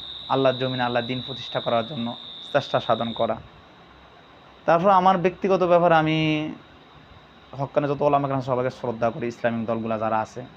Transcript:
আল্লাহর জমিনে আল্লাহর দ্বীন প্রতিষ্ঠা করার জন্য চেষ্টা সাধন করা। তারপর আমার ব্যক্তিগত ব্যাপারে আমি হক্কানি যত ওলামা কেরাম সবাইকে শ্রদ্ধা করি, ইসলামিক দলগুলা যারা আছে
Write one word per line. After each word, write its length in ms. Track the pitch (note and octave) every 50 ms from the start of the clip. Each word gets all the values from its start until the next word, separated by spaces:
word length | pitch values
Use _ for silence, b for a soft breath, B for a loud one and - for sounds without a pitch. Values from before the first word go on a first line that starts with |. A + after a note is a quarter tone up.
| - - - - - -
আল্লাহর 300 | C3 C3+ C3+ C3 B2 B2
জমিনে 240 | C3 B2+ B2+ B2+
আল্লাহর 220 | B2 A#2+ B2 A#2+ A#2+
দ্বীন 160 | A#2 B2+ B2+ A#2
প্রতিষ্ঠা 340 | - B2 - - - - C3
করার 260 | - B2 A#2 A#2 A2
জন্য 300 | A#2 D#3 B2 A#2 A#2 B2+ - - - - - - -
চেষ্টা 280 | - C#3 - - - B2
সাধন 320 | - - A#2 A#2 A#2 A2+
করা। 240 | A2 - A#2 A2 A2+ - - - - - - - - - - - - - - - - - - - - - - - - - -
তারপর 260 | D#3 E3 E3 F3+ G3+
আমার 280 | G3 F#3 F3+ F#3+ F#3+ F3+
ব্যক্তিগত 440 | E3 F#3 F3+ - - F#3 F#3+ E3+
ব্যাপারে 320 | F3+ E3+ F3 E3+ F3 F3 E3
আমি 580 | D#3+ D#3 D#3 D#3 D#3 D#3 D#3 D#3 D3+ D#3 - - - - - - - - - - - - - - - - - - - - -
হক্কানি 360 | - C3 C#3 - - D3+ D3 C#3
যত 140 | C#3+ C#3
ওলামা 260 | D3 D3 C#3+ C#3+ C#3+ C3+
কেরাম 140 | C3+ C3+
সবাইকে 280 | B2 C3+ B2+ B2 B2+ B2+
শ্রদ্ধা 400 | - - - A#2+ A2+ A2+ A#2+ A#2
করি, 160 | - D#3 A#2+
ইসলামিক 400 | A#2+ A#2 - - A#2 A#2 A2+ A2+
দলগুলা 320 | A2+ A2+ A2+ A2+ A2+ A2+ G#2+
যারা 220 | A2 A2 A2 A2
আছে 220 | A2 - - B2+ B2+ - -